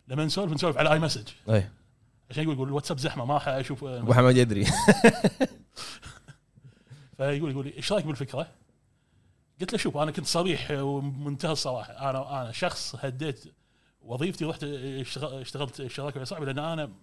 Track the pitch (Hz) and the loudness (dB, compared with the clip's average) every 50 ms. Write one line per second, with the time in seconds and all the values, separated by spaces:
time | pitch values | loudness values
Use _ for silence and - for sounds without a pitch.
0 | _ - 131 147 156 156 147 190 202 170 160 139 180 170 139 143 151 156 156 156 | _ -6 -2 -2 0 0 0 -2 -2 -2 0 0 0 0 2 4 4 4 4 4
1 | 165 147 - - - - - - - - 110 104 95 - - - _ _ _ _ | 2 0 -2 -4 -8 -12 -18 -8 0 2 2 4 2 0 -4 -16 _ _ _ _
2 | _ _ _ _ _ - - 151 156 160 147 131 131 139 139 147 - - 170 135 | _ _ _ _ _ -10 -6 -4 -2 -2 -2 -2 -2 -2 -2 -2 -2 -4 -4 -2
3 | 135 151 - 139 120 127 147 147 - 147 131 135 127 - 143 120 147 135 127 120 | -2 -2 -2 -2 -2 0 0 0 0 0 -2 -2 -2 -4 -6 -6 -6 -8 -6 0
4 | 117 117 117 123 127 127 127 123 123 113 104 98 107 - - 855 - - - - | 4 6 8 10 10 10 10 8 6 6 4 2 2 2 2 6 8 6 8 10
5 | - 226 - - - 190 - - 269 - - - - _ _ - - - - - | 8 8 8 8 4 2 2 2 0 -2 -2 -4 -20 _ _ -16 -14 -14 -14 -16
6 | - - - - - - - _ _ _ _ - - - - _ _ - 135 - | -16 -18 -20 -20 -20 -20 -20 _ _ _ _ -20 -20 -20 -20 _ _ -20 -20 -20
7 | - - - - 135 139 143 143 165 147 131 139 131 143 - - 117 - 202 208 | -20 -16 -8 -4 -2 -2 0 0 -2 -2 -2 -4 -6 -8 -8 -6 -2 0 0 0
8 | 143 156 143 - 139 - - 131 160 - - _ _ _ _ _ _ _ _ _ | 0 0 -2 -4 -6 -6 -6 -6 -6 -8 -10 _ _ _ _ _ _ _ _ _
9 | _ _ _ _ _ _ _ _ _ _ _ - 180 180 240 208 - 196 139 143 | _ _ _ _ _ _ _ _ _ _ _ -10 -6 -4 -2 -2 -2 -2 -2 0
10 | 151 156 147 - 139 - - 170 180 190 160 - - - 147 139 139 139 143 139 | -2 -2 -2 -4 -4 -2 0 0 2 0 0 -2 -2 -4 -4 -2 -2 -2 -2 -2
11 | 139 143 135 135 147 147 143 131 - 156 156 135 - 139 127 117 101 - 117 - | -4 -4 -6 -6 -6 -6 -6 -4 -4 -2 -2 -2 -2 -4 -4 -6 -6 -10 -10 -6
12 | 135 139 131 135 135 131 143 135 123 113 113 - 185 180 - - - - - 117 | -4 -4 -2 -4 -4 -6 -6 -6 -6 -8 -6 -4 -4 -4 -2 -4 -8 -10 -8 -6
13 | - 135 123 127 156 156 135 - - - - _ _ _ _ _ _ _ _ _ | -6 -6 -6 -4 -4 -6 -6 -6 -10 -20 -20 _ _ _ _ _ _ _ _ _
14 | - 110 120 131 151 196 - - 156 156 147 - 143 143 147 131 127 139 135 135 | -12 -8 -4 -2 -2 -2 -2 -2 -4 -4 -4 -6 -8 -8 -8 -8 -8 -8 -6 -6
15 | 127 - - - 147 147 131 135 127 - - 135 147 123 - - 139 120 - - | -8 -8 -8 -8 -8 -8 -8 -10 -10 -10 -8 -6 -6 -6 -6 -8 -10 -10 -8 -8
16 | 135 147 123 139 131 - 196 160 147 139 131 139 147 165 165 160 151 123 95 - | -8 -8 -8 -8 -8 -8 -8 -6 -6 -4 -4 -4 -4 -4 -4 -6 -6 -8 -10 -14